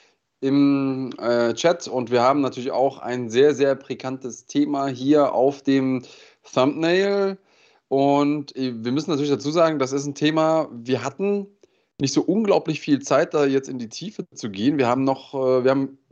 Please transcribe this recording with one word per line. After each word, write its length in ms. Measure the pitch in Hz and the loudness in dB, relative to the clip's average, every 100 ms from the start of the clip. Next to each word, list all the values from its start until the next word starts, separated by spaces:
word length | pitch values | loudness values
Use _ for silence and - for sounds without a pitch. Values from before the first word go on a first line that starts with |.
| _ _ _ _ | _ _ _ _
im, 720 | 135 139 139 139 135 131 127 - | -2 2 2 2 0 -4 -6 -4
äh, 320 | 113 120 117 | 0 2 0
Chat, 340 | 113 170 175 - | 2 0 0 -4
und 240 | 123 113 | -6 0
wir 100 | 120 | 2
haben 200 | 123 143 | 4 2
natürlich 300 | 131 127 123 | 0 -4 -6
auch 260 | 104 135 - | -2 -2 -2
ein 320 | 120 123 117 | -8 -6 -2
sehr, 260 | 117 147 131 | 4 4 4
sehr 200 | 139 135 | 0 0
brisantes 680 | - 127 131 131 127 107 - | -6 -10 -8 -8 -10 -14 -6
Thema 420 | 143 147 139 139 | -2 0 -2 -4
hier 440 | 123 131 151 139 | -2 2 4 4
auf 300 | - 135 139 | 2 2 0
dem 420 | - 135 131 127 - - - _ - | 0 2 2 -2 -6 -20 -20 _ -6
Thumbnail. 840 | 135 131 147 165 180 196 202 196 190 _ _ _ _ - | 0 0 2 0 2 2 0 -2 -4 _ _ _ _ -4
Und, 680 | 135 139 143 143 147 139 131 | 0 2 4 2 -2 -6 -6
äh, 160 | 131 117 | -6 -4
wir 160 | 117 | -4
müssen 180 | 139 151 | -2 -2
natürlich 220 | 143 143 | -2 0
dazu 200 | 139 143 | -2 0
sagen, 280 | 165 160 151 | 2 2 2
das 140 | 127 | -2
ist 120 | 139 143 | -2 -6
ein 100 | 139 | -2
Thema, 520 | 151 156 160 160 151 | 0 2 2 2 -2
wir 280 | 120 117 127 131 | -6 -4 -4 -4
hatten 420 | 135 202 202 196 _ _ _ _ - | -4 -2 -2 -4 _ _ _ _ -6
nicht 120 | 139 | -2
so 80 | 156 | 0
unglaublich 580 | - 220 208 180 - 151 | 0 0 2 2 0 -4
viel 200 | - 139 | -2 -2
Zeit, 320 | - 143 170 | 2 0 2
da 120 | 151 139 | 0 2
jetzt 240 | 135 135 | 0 -2
in 100 | 131 | -8
die 80 | 113 | -10
Tiefe 380 | - 180 - 180 - | -12 -12 -12 -14 -12
zu 140 | 117 | -10
gehen. 280 | 98 120 151 | -4 0 2
Wir 100 | 120 | 2
haben 180 | 127 135 | 2 0
noch, 280 | 131 - | -2 -6
äh, 300 | 135 131 127 | -2 2 2
wir 80 | 127 | 4
haben 260 | 135 135 - _ | 2 0 -8 _